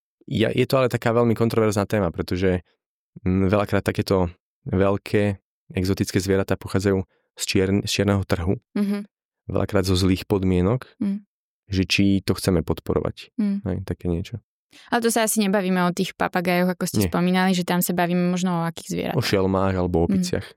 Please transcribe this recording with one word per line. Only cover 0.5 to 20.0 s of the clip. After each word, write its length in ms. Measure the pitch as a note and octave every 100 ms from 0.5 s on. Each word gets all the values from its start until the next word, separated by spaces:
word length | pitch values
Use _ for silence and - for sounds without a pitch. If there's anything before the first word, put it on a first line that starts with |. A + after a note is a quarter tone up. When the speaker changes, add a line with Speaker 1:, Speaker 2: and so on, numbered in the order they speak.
| A#2
Speaker 1:
to 120 | B2+ C3+
ale 100 | B2
taká 240 | A#2+ A#2+
veľmi 220 | A#2 A#2+
kontroverzná 500 | A2 A#2 A2+ G#2+ G#2
téma, 240 | F#2+ G#2+ F2
pretože, 540 | F2+ E2 F#2 F#2+ F2+ - _ _ _ _ -
m, 280 | F#2 F#2 F#2+
veľakrát 340 | G2+ G#2 G2
takéto 480 | G#2+ G#2 - G2 F2 - _ _
veľké 800 | - F#2 G2 G2+ - G#2+ G#2 F#2+ _ _ _
exotické 480 | F#2+ F#2 F#2+ G2+ G2
zvieratá 340 | F#2+ F#2+ G2 F#2+
pochádzajú 460 | - F#2+ G2 F#2+ - _ _
z 120 | -
čiern-, 400 | - G2 F#2+ G2+
z 80 | G2+
čierneho 300 | - G2+ G2
trhu. 360 | F#2+ F2 E2+ A#2 _
Speaker 2:
Mhm. 380 | G#3 G3+ G3+ G#3 _ _ _ -
Speaker 1:
Veľakrát 360 | F#2+ G2 G2
zo 120 | F#2 F2+
zlých 280 | F#2 F#2+
podmienok, 640 | - G2+ F#2 F2+ F#2 B2+ - -
Speaker 2:
Mm. 280 | G3+ G3+ - _ _ _ -
Speaker 1:
že 160 | F#2+
či 200 | F2+ - G2 G2
to 100 | -
chceme 280 | F#2 - E2+
podporovať. 720 | D#2 E2 - - - - - -
Speaker 2:
Mm. 220 | G3+ G3
Speaker 1:
Hej, 160 | G2 F#2
také 220 | F#2+ F2+ F2+
niečo. 300 | E2+ - G#2 _ _ _ - -
Speaker 2:
Ale 140 | A#3+
to 80 | A#3
sa 140 | A#3
asi 160 | A3 A3
nebavíme 380 | G3 G#3 F#3 F#3
o 100 | F3+
tých 200 | F3 F#3
papagájoch, 580 | - F3 F#3 F3+ F3+ F3+
ako 120 | F3 F3+
ste 140 | -
Speaker 1:
Nie. 80 | G3
Speaker 2:
spomínali, 420 | F3 F3+ F#3 F#3
že 120 | F3+
tam 160 | F3 F3
sa 120 | F3
bavíme 320 | F3 F3 F3+
možno 280 | F3 F3+ F#3
o 120 | E3+ E3
akých 220 | E3 -
zvieratách? 300 | E3+ - -
Speaker 1:
O 40 | -
šelmách 500 | G2 F#2+ F#2+ G2 F#2+
alebo 200 | F2+
Speaker 2:
Mhm. 80 | E2